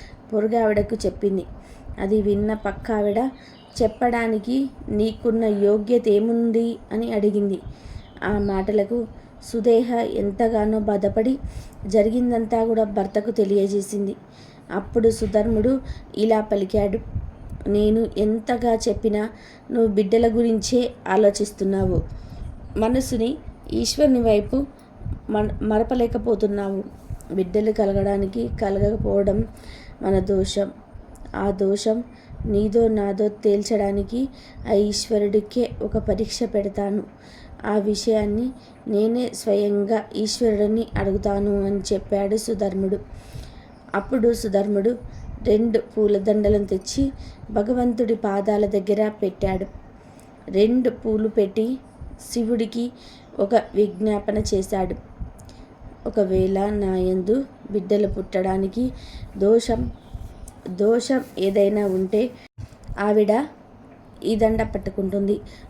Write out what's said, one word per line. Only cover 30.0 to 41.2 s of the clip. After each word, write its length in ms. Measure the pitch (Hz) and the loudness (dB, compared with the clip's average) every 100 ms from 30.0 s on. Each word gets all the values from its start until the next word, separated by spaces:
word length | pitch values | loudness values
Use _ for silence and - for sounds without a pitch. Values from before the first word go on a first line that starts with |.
మన 160 | 190 190 | 0 0
దోషం. 520 | 185 196 190 202 196 - - - - - - 196 | 2 0 0 -2 -4 -6 -18 -20 -20 -18 -10 -4
ఆ 140 | 196 | -2
దోషం 540 | 190 190 202 220 226 240 - - - 226 | 0 0 0 0 -2 -4 -14 -18 -10 -2
నీదో 420 | 202 214 226 226 | 0 2 4 4
నాదో 400 | 214 202 196 208 | 2 0 0 -2
తేల్చడానికి 1000 | 208 214 202 202 214 202 202 196 240 269 - - - 233 | 0 2 2 2 0 0 -2 -2 -4 -4 -8 -20 -14 0
ఆ 40 | |
ఈశ్వరుడికే 1000 | 208 208 202 - 214 202 214 208 247 233 - | 2 2 0 -2 0 2 2 0 -2 -2 -4
ఒక 160 | 208 185 | -4 -2
పరీక్ష 440 | - 196 214 - | 0 -2 -2 -4
పెడతాను. 600 | 226 208 202 196 202 202 - - - - - - | -2 -2 -2 -2 -2 -2 -4 -12 -20 -20 -20 -10
ఆ 80 | 214 | -2
విషయాన్ని 800 | 208 202 208 - 220 208 208 254 254 - - - | 0 0 0 0 0 0 -2 -4 -6 -16 -14 -2
నేనే 420 | 202 220 240 247 | 0 2 0 -2
స్వయంగా 720 | - 226 202 208 202 202 220 214 - | -4 0 2 2 0 2 0 -2 -4
ఈశ్వరుడిని 720 | 214 - 233 208 208 220 226 202 | -4 0 0 2 2 0 -2 -2
అడుగుతాను" 680 | 202 190 | -2 0